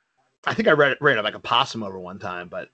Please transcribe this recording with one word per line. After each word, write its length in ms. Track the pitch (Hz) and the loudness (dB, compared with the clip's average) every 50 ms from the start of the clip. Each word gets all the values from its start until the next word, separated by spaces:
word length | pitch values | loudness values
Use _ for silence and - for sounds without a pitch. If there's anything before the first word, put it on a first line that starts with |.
| _ _ _ _ _ _ _ _ - | _ _ _ _ _ _ _ _ -6
I 80 | - - | -4 -4
think 140 | - 220 220 | 0 2 4
I 40 | 156 | 4
ran, 240 | 147 143 139 127 - 143 | 6 4 4 2 2 2
ran, 200 | 147 131 110 104 | 2 2 2 0
like, 120 | 107 98 | -2 -4
a 40 | 104 | -6
possum 440 | - - 123 120 135 - - 117 107 | -4 0 2 2 2 0 -2 -6 -8
over 160 | 98 95 92 | -8 -10 -10
one 200 | 90 87 92 95 | -12 -12 -12 -10
time, 300 | 107 98 90 90 87 87 | -10 -8 -8 -8 -10 -10
but 220 | - - - - | -10 -12 -12 -12